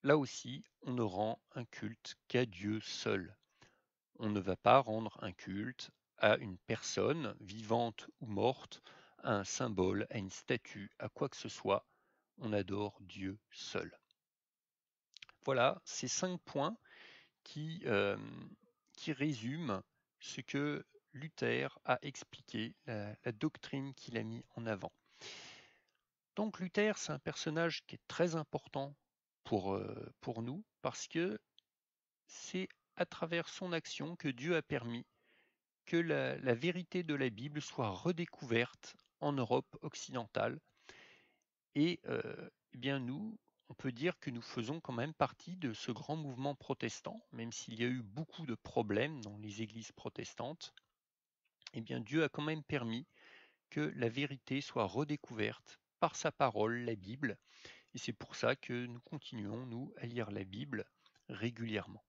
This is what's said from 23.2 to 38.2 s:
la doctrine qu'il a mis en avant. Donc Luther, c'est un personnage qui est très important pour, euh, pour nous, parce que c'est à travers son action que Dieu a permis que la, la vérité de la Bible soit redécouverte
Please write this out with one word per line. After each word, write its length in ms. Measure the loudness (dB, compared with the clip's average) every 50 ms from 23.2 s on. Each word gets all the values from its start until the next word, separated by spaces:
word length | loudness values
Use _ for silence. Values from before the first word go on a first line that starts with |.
| _
la 80 | -4 -2
doctrine 640 | 0 -2 -2 _ -2 -10 -4 -4 -4 -4 -4 -8
qu'il 240 | -10 -12 -4 -4 -2
a 40 | -2
mis 220 | -2 -6 -8 -10 _ -10
en 100 | -6 -2
avant. 260 | -2 -2 -2 -2 -8 _ _ _ _ _ -16 -14 -14 -12 -12 -14 -16 -16 -18 -20 -20 _ _ _ _ _ _ _ _ _ _ _ _ _
Donc 240 | 0 0 0 0 -2
Luther, 380 | -4 0 4 4 6 6 4 2
c'est 140 | -2 -4 -4
un 60 | -2
personnage 680 | _ -4 -4 -2 -2 0 2 4 4 4 2 0 -6
qui 100 | -8 -14
est 100 | -14 _ _
très 280 | 4 4 4 4 4
important 580 | 0 -2 _ -4 -6 -6 -2 -4 -4 -4 -4 -6 _ _ _ _ _ _ _ _ _ _
pour, 300 | 2 2 4 4 4 2
euh, 380 | 2 0 -2 -4 -6 -8 -10 -12 _
pour 220 | -6 -4 -4 -2 -2
nous, 220 | -2 -4 -6 -8 _ _ _ -2
parce 260 | -2 -2 -2 -8 -2
que 320 | 0 0 2 2 0 -4 _ _ _ -20 _ _ _ _ _ _ _ _ _ _ _ _ _
c'est 420 | _ -16 -14 -12 -4 -2 -2 -2 -2 -6 _ _ _ _
à 100 | -2 -2
travers 420 | -2 0 -4 -2 2 2 0 0 0
son 240 | -6 -6 -4 0 0
action 420 | 0 0 -2 -6 -4 -4 -6 -6
que 120 | -2 0 0
Dieu 280 | 0 2 2 4 4
a 60 | 4 4
permis 440 | _ -2 0 0 0 -4 -4 -6 _ _ _ _ _ _ _ _ _ _ _ _ _ _ _ _
que 100 | 2 4
la, 400 | 4 4 6 4 4 4 2 0
la 180 | 0 4 4 4
vérité 480 | 4 4 2 2 0 -4 _ -2 -2 0
de 120 | 2 2
la 160 | 2 2 2
Bible 320 | 0 -2 -6 -4 -4 -4 -6
soit 260 | -4 -2 0 2 2
redécouverte 1040 | 0 2 2 0 2 2